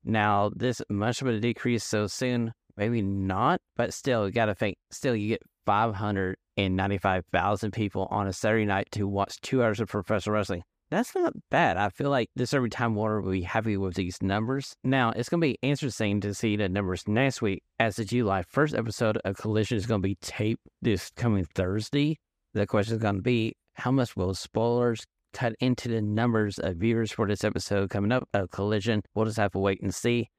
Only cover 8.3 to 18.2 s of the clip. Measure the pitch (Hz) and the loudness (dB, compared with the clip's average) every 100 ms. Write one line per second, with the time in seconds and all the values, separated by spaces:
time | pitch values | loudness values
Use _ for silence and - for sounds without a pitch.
8.3 | 92 113 110 104 98 - 107 101 98 98 | -2 0 2 2 0 -2 -2 -2 0 -2
9.3 | - - 131 117 104 107 107 98 107 107 | -4 -2 2 2 2 -2 -4 0 -2 2
10.3 | 107 98 87 - _ _ 185 247 381 349 | 0 0 -4 -8 _ _ -2 -2 0 -2
11.3 | - _ 147 156 87 104 - 143 139 113 | -2 _ 2 2 2 -2 0 0 0 0
12.3 | - 123 143 120 - 120 107 107 107 95 | -2 0 2 0 0 0 0 0 0 0
13.3 | 95 87 113 110 98 95 90 90 - 95 | -2 0 -2 0 0 -2 -2 -4 -2 0
14.3 | 101 110 135 135 - 131 135 117 113 120 | 0 0 -4 -6 -6 0 2 2 0 -2
15.3 | 170 160 113 131 143 139 - 107 101 104 | 0 0 0 -2 0 -2 -2 0 0 -2
16.3 | 101 113 104 98 95 95 90 - 107 135 | -2 0 0 0 0 -2 -4 0 2 2
17.3 | - 107 98 _ _ 113 101 101 120 | 0 -2 -2 _ _ 0 0 -2 0